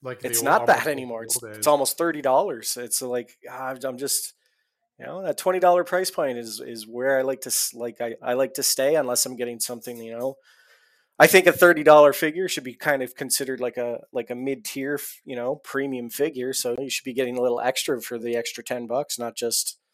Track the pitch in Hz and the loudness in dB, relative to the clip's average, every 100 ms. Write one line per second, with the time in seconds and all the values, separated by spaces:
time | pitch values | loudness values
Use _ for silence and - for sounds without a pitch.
0 | 131 123 127 120 135 135 120 147 156 143 | -10 -10 -4 -2 4 4 6 4 4 -4
1 | 127 113 113 - 117 107 107 147 135 - | -6 -10 -4 -4 -6 -2 2 4 2 0
2 | 170 151 135 131 196 127 107 - 120 - | -2 0 2 2 2 -4 -6 -8 -4 -4
3 | 127 123 120 _ 123 120 131 127 131 123 | -2 -4 -6 _ -18 -12 -10 -6 -8 -6
4 | 135 - - - _ _ _ _ _ _ | -4 -4 -6 -14 _ _ _ _ _ _
5 | - 160 190 143 - 185 180 180 175 180 | -14 -10 -4 -2 0 4 6 6 4 0
6 | 185 - 151 120 117 107 127 117 107 120 | -2 -2 -2 -2 -8 -10 -12 -12 -12 -2
7 | 131 135 131 135 135 - - 107 120 110 | 2 2 0 -4 -4 -4 -4 -4 -10 -6
8 | 120 113 - 123 135 - 131 - 135 156 | -8 -6 -4 0 0 0 -2 0 2 2
9 | 131 123 - 127 120 117 - 120 110 120 | 2 0 -2 -4 -8 -6 -8 -8 -12 -14
10 | 113 113 127 135 _ _ _ _ _ _ | -12 -6 -6 -8 _ _ _ _ _ _
11 | _ _ 160 185 175 156 175 165 151 151 | _ _ 6 8 6 6 6 8 10 10
12 | 147 139 160 160 185 - 127 117 156 143 | 10 6 -2 -2 -4 -4 -8 -6 -2 -2
13 | 127 - 135 - 131 131 123 117 120 120 | -2 -8 -4 -4 -2 -4 -4 -4 -6 -6
14 | - 127 113 123 131 135 107 - 135 143 | -8 -8 -6 -6 -4 -4 -6 -8 -4 -4
15 | - - - 123 120 135 - 135 139 127 | -6 -16 -12 -6 -4 -6 -6 -4 -4 -4
16 | 120 - 147 135 127 131 127 120 139 120 | -8 -2 -2 -2 -6 -4 -4 -4 -4 -6
17 | - 120 127 123 123 120 117 131 - 131 | -6 -4 -2 0 0 0 -2 -2 -2 -4
18 | 110 120 120 117 117 - 117 123 120 123 | -4 -8 -4 -4 -4 -8 -8 -8 -4 -4
19 | 147 - 120 - 117 113 - - _ | -4 -6 -8 -4 -4 -2 -4 -8 _